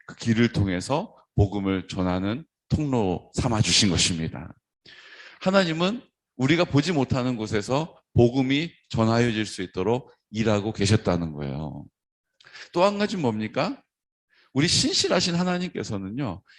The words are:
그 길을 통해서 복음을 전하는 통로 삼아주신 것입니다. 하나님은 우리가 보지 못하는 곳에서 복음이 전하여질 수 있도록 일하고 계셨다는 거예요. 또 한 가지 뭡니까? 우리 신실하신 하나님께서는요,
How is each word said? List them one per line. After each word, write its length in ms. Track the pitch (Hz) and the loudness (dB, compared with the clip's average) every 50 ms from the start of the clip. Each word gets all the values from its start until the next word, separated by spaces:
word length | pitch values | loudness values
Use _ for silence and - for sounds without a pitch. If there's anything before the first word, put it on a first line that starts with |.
| _ - | _ -20
그 80 | - | -18
길을 380 | - - 117 113 110 120 117 - | -8 -2 0 2 4 2 2 2
통해서 600 | - 101 98 90 90 92 - 135 156 208 - - _ _ _ _ | 0 0 0 0 -4 -2 -2 -2 -2 -2 -6 -12 _ _ _ _
복음을 520 | - 104 95 101 101 98 98 95 95 90 - | 2 2 2 0 -2 -2 0 -2 -2 -4 -6
전하는 580 | - 98 90 90 90 92 95 101 110 139 165 - _ _ _ _ | -4 -2 -2 0 0 0 -2 -4 -4 -6 -8 -16 _ _ _ _
통로 600 | - - 151 143 131 120 104 92 87 - - - _ | -2 -2 0 0 0 0 0 0 -2 -2 -6 -8 _
삼아주신 540 | - - 131 113 107 104 - 90 - - 101 | -4 -2 -2 0 0 0 2 2 2 2 2
것입니다. 640 | 85 80 - - 90 80 80 78 - 65 - - - _ _ _ _ _ _ - - - - - - - - - - - | 2 2 0 0 0 -2 -4 -6 -8 -10 -12 -14 -16 _ _ _ _ _ _ -20 -20 -20 -20 -20 -20 -20 -20 -20 -20 -4
하나님은 600 | - 190 190 196 190 170 160 160 175 185 220 247 - _ _ _ _ _ _ - | -2 2 4 4 2 2 0 0 0 0 -2 -4 -10 _ _ _ _ _ _ -2
우리가 260 | 123 135 165 165 180 | 2 2 4 4 4
보지 300 | - - 143 147 170 185 | 4 4 2 2 4 2
못하는 420 | 143 127 - - 131 123 127 127 | 0 0 0 0 -2 0 -2 -2
곳에서 600 | 107 110 98 104 107 - - 127 143 160 170 - - _ _ _ | -4 -4 -2 -2 -2 -2 0 -2 -2 -2 -4 -10 -20 _ _ _
복음이 580 | - 120 120 120 139 131 131 135 143 160 170 - _ _ _ | 6 6 6 6 2 2 2 2 0 -2 -4 -8 _ _ _
전하여질 560 | - - 113 110 113 117 120 120 110 107 107 | -2 0 2 4 4 4 2 2 2 -2 -4
수 160 | 101 - - | -4 -6 -8
있도록 500 | 92 87 - 92 92 104 117 127 127 - - _ _ _ | -10 -8 -4 -4 0 0 0 -2 -4 -10 -20 _ _ _
일하고 420 | 104 107 110 110 107 104 98 110 - | -4 -2 0 2 2 2 0 -2 -2
계셨다는 600 | - 101 98 104 104 - 101 90 87 85 80 76 | 0 2 2 2 2 2 2 0 0 -2 -4 -6
거예요. 520 | 71 73 69 67 73 78 71 67 71 - - _ _ _ _ _ _ _ _ _ _ - - - - - - | -8 -8 -6 -6 -6 -8 -8 -10 -12 -16 -16 _ _ _ _ _ _ _ _ _ _ -20 -20 -20 -20 -20 -6
또 120 | - 175 180 | 0 2 2
한 140 | 202 202 202 | 2 2 0
가지 200 | 208 202 208 190 | -2 -2 -2 0
뭡니까? 600 | 151 120 110 107 107 107 - 127 147 202 277 - _ _ _ _ _ _ _ _ _ _ _ _ _ _ _ | 0 0 0 0 -4 -4 -2 -2 -2 -2 -4 -8 _ _ _ _ _ _ _ _ _ _ _ _ _ _ _
우리 140 | 131 147 170 | 0 0 2
신실하신 680 | - - - 285 381 - - 370 - 185 180 185 170 | 2 2 0 0 0 0 0 2 2 2 2 0 0
하나님께서는요, 1080 | 170 180 180 180 175 180 180 - - 107 107 110 98 98 95 107 131 147 110 82 92 - _ - | 0 0 0 -2 -2 -4 -6 -6 -8 -8 -6 -6 -6 -6 -8 -8 -6 -6 -6 -6 -10 -12 _ -20